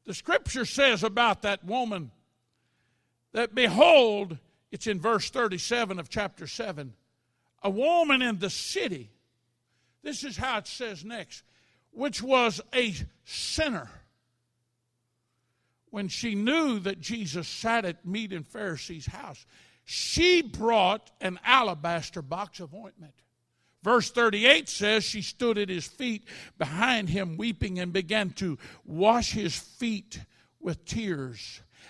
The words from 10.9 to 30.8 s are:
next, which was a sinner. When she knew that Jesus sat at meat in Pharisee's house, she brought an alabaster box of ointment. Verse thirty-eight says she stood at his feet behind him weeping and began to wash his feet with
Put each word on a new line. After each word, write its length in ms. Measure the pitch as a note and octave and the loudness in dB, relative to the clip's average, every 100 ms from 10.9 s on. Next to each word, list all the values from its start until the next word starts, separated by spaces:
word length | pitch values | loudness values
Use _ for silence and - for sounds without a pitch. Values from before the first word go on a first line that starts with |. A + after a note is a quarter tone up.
| F3 | -10
next, 380 | G3 A#3 E3 - - _ _ _ _ | -12 -12 -12 -18 -20 _ _ _ _
which 320 | - C#4 - | -4 -4 -2
was 380 | B3+ B3+ A#3 D#3+ - | 2 4 4 0 -2
a 220 | B3+ A#3 D#3 - - | 0 0 -2 -10 -12
sinner. 680 | - - - - D4+ G3 A2+ - _ _ _ _ _ _ _ _ _ _ _ _ _ _ _ _ _ _ _ | -12 -8 -4 -2 0 -2 -8 -16 _ _ _ _ _ _ _ _ _ _ _ _ _ _ _ _ _ _ _
When 160 | G#3+ F#3+ | -8 -6
she 300 | - A#3 G3+ | -4 -2 0
knew 420 | A3 D#4+ D4+ G#3+ | 2 2 2 0
that 200 | F#3 F3+ | -4 -6
Jesus 480 | D3+ A#3 F3 E3 D#3 | -6 -6 -6 -6 -8
sat 360 | - A3+ A#3 | -4 0 0
at 220 | F#3+ E3 F3 | 0 -6 -6
meat 260 | G#3 G#3+ | -6 -6
in 120 | F3+ | -8
Pharisee's 600 | - A3 G3+ D3 - E3 - | -10 -8 -6 -6 -10 -10 -10
house, 380 | F#3+ A3+ C#3 - - - _ | -10 -12 -16 -20 -20 -20 _
she 580 | - - - - F4 F4+ | -10 -6 -2 4 6 6
brought 680 | B3+ - A3+ A3 F#3 G#3+ - _ | 4 -2 2 4 4 2 -6 _
an 200 | F#3+ F3+ | -6 -4
alabaster 800 | A3+ C4 A3 D#3+ E3+ E3+ - F3+ | 4 4 4 -2 -4 -4 -4 -10
box 380 | C3+ F3 G3+ - | -8 -8 -8 -12
of 140 | D#3+ | -16
ointment. 400 | F#3 A3 - D3+ _ _ _ _ _ _ _ | -16 -20 -20 -20 _ _ _ _ _ _ _
Verse 280 | F#3+ A#3+ - | 4 4 4
thirty-eight 580 | A#3+ A#3 G#3 A#3+ D#4 - | 2 4 6 6 6 4
says 340 | - G#3 A3 | -2 2 2
she 200 | - G#3+ | 0 -4
stood 360 | - - A#3+ G#3 | -8 -2 0 2
at 100 | G3 | -2
his 180 | F3+ - | -4 -8
feet 400 | - B3+ G#3+ - - - - | -6 -4 -4 -8 -18 -16 -6
behind 500 | D3 E3 A#3+ A#3 F3+ | -4 0 2 2 0
him 280 | F#3+ F3+ D#3+ | -2 -2 -4
weeping 440 | A#3 F3+ G#3 F3+ | -4 -4 -4 -4
and 120 | F3+ | -4
began 380 | F#3 E3 G#3+ F#3+ | -4 -2 -2 -2
to 260 | - F#3+ D3 - - | -4 -4 -6 -10 -20
wash 480 | - D#3 G#3 A#3+ - | -10 2 4 4 0
his 240 | A3 F#3 - | -2 -4 -4
feet 640 | - - A#3 G#3 - - - _ _ _ | -10 -6 -4 -4 -8 -16 -16 _ _ _
with 240 | F3+ - | -8 -8